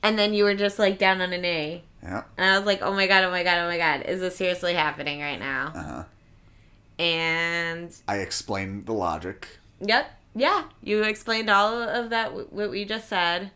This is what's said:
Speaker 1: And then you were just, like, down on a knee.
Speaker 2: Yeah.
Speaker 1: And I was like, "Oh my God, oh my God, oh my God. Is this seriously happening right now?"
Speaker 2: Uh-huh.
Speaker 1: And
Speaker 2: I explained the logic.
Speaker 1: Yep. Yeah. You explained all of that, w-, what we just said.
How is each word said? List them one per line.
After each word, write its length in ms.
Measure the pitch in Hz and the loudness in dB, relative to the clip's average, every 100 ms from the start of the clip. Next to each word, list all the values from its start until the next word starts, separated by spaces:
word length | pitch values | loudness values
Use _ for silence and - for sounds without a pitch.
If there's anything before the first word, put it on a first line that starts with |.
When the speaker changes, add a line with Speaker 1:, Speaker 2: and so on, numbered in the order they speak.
Speaker 1:
And 160 | 214 220 | 2 4
then 160 | 208 | 2
you 100 | 208 | 4
were 100 | 202 | 4
just, 240 | 202 202 202 | 4 0 2
like, 200 | 202 196 | 2 4
down 220 | 190 190 | 2 2
on 120 | 180 | 0
a 60 | 180 | -2
knee. 440 | 175 165 151 170 - - | -2 -2 -4 -6 -14 -16
Speaker 2:
Yeah. 200 | - 90 - - | -8 -8 -8 0
Speaker 1:
And 140 | 185 | 4
I 60 | 190 | 4
was 80 | 202 | 4
like, 140 | 196 | 0
"Oh 100 | - | 0
my 140 | 196 190 | 2 4
God, 180 | 190 | 6
oh 60 | 185 | 4
my 120 | 180 | 2
God, 160 | 175 175 | 2 2
oh 100 | 175 | 0
my 100 | 170 | 0
God. 240 | 165 143 | 2 0
Is 180 | - 185 | -2 -4
this 160 | 185 180 | -4 -2
seriously 380 | 185 180 180 | -2 0 0
happening 460 | 170 151 147 143 147 | 2 0 -2 -6 -4
right 200 | 147 139 | -6 -6
now?" 320 | 131 135 139 | -4 -4 -4
Speaker 2:
Uh-huh. 300 | 156 156 62 - - _ - - - - - - - | -8 -10 -10 -14 -18 _ -20 -20 -20 -20 -20 -20 -4
Speaker 1:
And 960 | 170 165 165 165 170 170 170 170 170 - - | 0 0 0 0 0 -2 -4 -6 -10 -12 -6
Speaker 2:
I 100 | 101 | -4
explained 680 | 92 - - 98 98 101 101 | -2 -6 -4 -4 -4 -8 -4
the 60 | |
logic. 560 | 110 87 80 87 101 - - _ _ | -2 0 -2 -6 -10 -16 -20 _ _
Speaker 1:
Yep. 300 | 202 233 294 - _ | 0 0 0 -12 _
Yeah. 300 | 214 285 403 - - | 0 2 2 -4 -12
You 200 | - 214 | -2 0
explained 480 | 214 214 - 220 220 | 0 -2 -4 -2 4
all 320 | 202 214 233 | 4 4 2
of 280 | 226 240 233 | -2 -2 -2
that, 160 | 226 220 | -2 -2
w-, 200 | - - | -6 -10
what 200 | - 208 | -6 -4
we 140 | 196 | -4
just 240 | 208 214 220 | -4 -6 -2
said. 420 | 190 170 175 196 | 0 2 0 -4